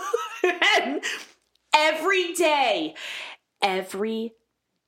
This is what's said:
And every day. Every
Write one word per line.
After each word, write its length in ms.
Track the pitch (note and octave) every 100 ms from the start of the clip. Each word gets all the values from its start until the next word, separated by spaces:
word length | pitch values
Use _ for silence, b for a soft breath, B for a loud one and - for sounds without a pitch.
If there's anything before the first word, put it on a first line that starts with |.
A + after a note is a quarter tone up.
| F#4+ A#4 A4+ -
And 600 | F4+ F4 F#4+ G#4 A#3+ D4 B B B B _ _ -
every 580 | D4+ D#4 D#4 F4 F#4+ E4+
day. 600 | - D#4+ D4 B3 D#3+ D#3 - B B B B _ -
Every 680 | G3+ F#3 F#3 F#3+ A3 A3 A3+ _ _ _ _ _